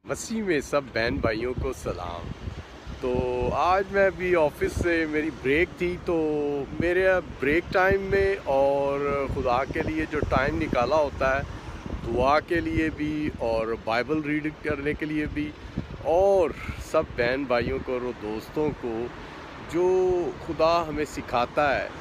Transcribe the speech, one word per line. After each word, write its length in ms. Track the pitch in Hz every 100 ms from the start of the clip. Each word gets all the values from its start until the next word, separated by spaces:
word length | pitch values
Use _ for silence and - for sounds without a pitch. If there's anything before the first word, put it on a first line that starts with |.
| -
मसीह 320 | 135 - 226
में 180 | 202 151
सब 220 | - 147
बहन 340 | 131 113 117 139
भाइयों 360 | 117 110 123
को 200 | 123 135
सलाम। 560 | 127 120 90 87 85 82 - - - - - - -
तो 480 | 127 127 127 123 123
आज 360 | 123 160 185 196
मैं 160 | 196 196
अभी 280 | 170 180 175
ऑफिस 380 | 147 - 190
से, 320 | - 175 165 160
मेरी 240 | 151 156
ब्रेक 400 | 120 131 147 175
थी, 260 | - 175 175
तो 180 | - 165 156 151 143 143 127 156
मेरे 380 | 170 175 190 185
ब्रेक 440 | 151 - 139 160 -
टाइम 280 | 196 185 196
में 360 | 196 196 196 196
और 920 | 170 135 139 139 139 143 143 143 135 143
खुदा 280 | 127 123
के 180 | 135 156
लिए 240 | 156 156 156
जो 140 | 151
टाइम 360 | 143 143 139 160
निकाला 400 | 156 127 120 156
होता 420 | 143 - 131 135
है, 60 | 143 - - - - - 117
दुआ 340 | 120 131 151
के 220 | - 170
लिए 280 | 160 160 160
भी 420 | 143 151 151 151 -
और 360 | 117 113 113 113 110
बाइबल 340 | 113 120 156
रीड 300 | 147 151 151
करने 420 | 147 151 143 143
के 120 | 147 156
लिए 220 | 151 151
भी, 260 | 147 151 - - - - - 135
और 480 | 165 196 196 151 - - - -
सब 100 | 156
बहन 420 | 156 - 120 131 135
भाइयों 340 | 120 123 131
को 140 | 131
और 60 | 127
दोस्तों 680 | 123 113 104 110 - 156 151
को 380 | - 123 113 120 - - - - - -
जो 380 | 160 180 185 185 180 156 - -
खुदा 340 | 151 160 170
हमें 240 | 156 147 147
सिखाता 640 | - 123 123 120 - 147
है 200 | 117 98 -